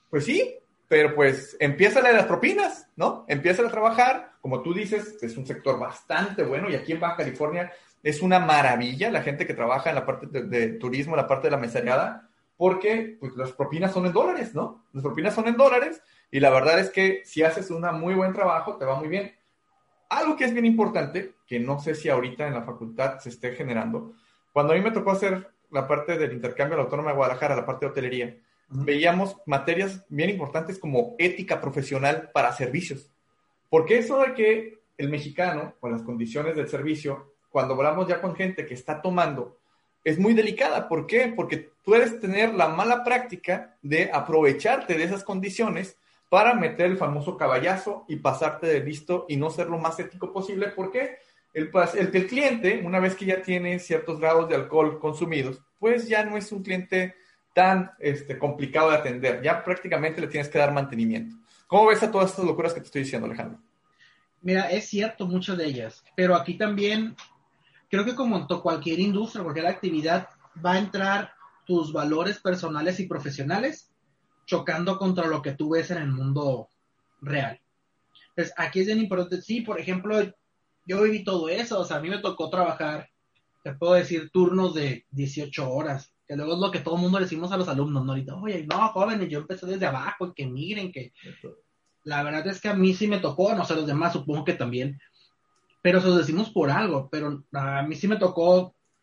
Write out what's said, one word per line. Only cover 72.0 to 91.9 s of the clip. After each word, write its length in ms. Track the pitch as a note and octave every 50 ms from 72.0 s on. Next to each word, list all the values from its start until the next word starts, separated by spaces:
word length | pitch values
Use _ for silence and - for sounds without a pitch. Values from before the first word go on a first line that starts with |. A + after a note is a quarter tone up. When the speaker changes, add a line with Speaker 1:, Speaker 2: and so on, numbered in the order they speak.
| D3 D3+ D#3 D#3+ F3 G3 F3 -
Speaker 2:
personales 600 | - F#3+ F3+ F3+ F3+ E3 D3+ D3+ D3+ F3+ F#3 F#3
y 80 | F#3 E3+
profesionales 840 | D#3+ C#3 C#3 C#3+ C#3 - C3 C#3+ F3+ G#3 A#3+ D#4 D4+ - - _ _ _ _ _ _ _ _ _ _ _ _
chocando 520 | - F3+ E3+ E3+ - D#3+ D#3+ F3 G3 F#3 -
contra 300 | G3 F#3 F3+ F3+ E3 D#3+
lo 140 | D#3 D3+
que 120 | C#3 C#3+ C3+
tú 180 | - D#3 D3+
ves 200 | D#3+ E3 D#3+ -
en 60 | F3 E3
el 100 | D3+ C#3
mundo 640 | C3 C3 C3+ C3+ C#3 C#3+ D3 C#3 C3 A#2 - - _ _ _ _ _ _ _ _ _ _
real. 400 | C#3 C#3+ D3 C#3+ B2+ - - - _ _ _ _ _ _ _ _ _ _ _ _ _ _
Entonces, 240 | _ - E3 E3 - -
aquí 240 | D#3+ D3 D#3 F#3
es 40 | F#3+
bien 140 | G#3 G#3+ A3
importante. 420 | A3+ F#3+ F#3+ F3+ F3 F3+ F#3 F3
Sí, 200 | - - A3+ A#3+
por 180 | A3+ G#3+ G3+ E3
ejemplo, 360 | D3+ F3+ F#3 F#3 F3+ G#3+ G#3+ G#3+ G3 F#3 - _ _ _ _ _ _ _ _ _ _
yo 160 | F3 F#3 G3
viví 220 | G#3+ A3 G#3+ G#3+ -
todo 260 | G3 F#3 F3 D#3+ D#3+
eso, 300 | F3+ G#3+ A#3+ A#3 A3+ F#3+
o 20 | E3+
sea, 140 | - E3 D3
a 40 |
mí 80 | D3+ E3+
me 100 | G3+ G3
tocó 300 | G#3 F#3+ - - D#3+ -
trabajar, 600 | F#3 F#3 F3+ E3+ D#3+ - D#3+ D3+ D3+ D3 C#3+ - _ _ _ _ _ _ _ _ _ _ -
te 100 | C#3+ C#3
puedo 200 | - E3+ F3 F3+
decir, 340 | F3+ - - F3 D#3+ D#3 -
turnos 440 | - F3+ F3+ F3 F#3 F#3+ F#3 F3 D#3
de 320 | D#3 D3 C3+ A#2+ A#2 - _
dieciocho 580 | C3+ C#3 C#3 C#3 - D3+ D3 C#3 C#3 D#3+ C#3+ C3
horas, 440 | B2+ C#3+ D#3 D3+ C3+ C3 - _ _ _ _
que 120 | - D3 C#3+
luego 160 | D3 D#3 E3+
es 60 | F3
lo 120 | G3 F#3+
que 80 | F3 D#3+
todo 160 | C#3 E3 E3+
el 60 | F3
mundo 180 | F3+ F3+ F#3 G3
le 60 | F#3
decimos 260 | F3+ E3+ D#3 E3+ F3+
a 60 | G3 F#3
los 100 | F3+ E3+
alumnos, 380 | C#3 C3+ D3 D3+ D3 C3+ B2+
¿no? 60 | C3+ C3+
Ahorita, 220 | C3+ C3+ C3+ C#3
"Oye, 300 | F#3 G3+ G#3+ G3 E3+ D#3
no, 220 | D3+ D3+ F#3+ A3 A3
jóvenes, 380 | G#3+ F#3+ G3 A3 A3 G#3 F3+ D#3
yo 100 | D3 D3
empecé 260 | D3+ - F#3 F#3 F#3
desde 220 | F3+ G3 F#3+ F#3 D#3
abajo, 460 | C3+ C3+ - - - - F#3 F3+ F3
que 120 | - C#3
miren, 460 | B2+ B2 C3+ D3+ F3+ G#3 G3+ G3 F#3
que". 200 | F3+ C3+ B2 - _ _ -
Speaker 1:
Eso. 340 | D3 C#3 - - - - - _ _ _ _ _ _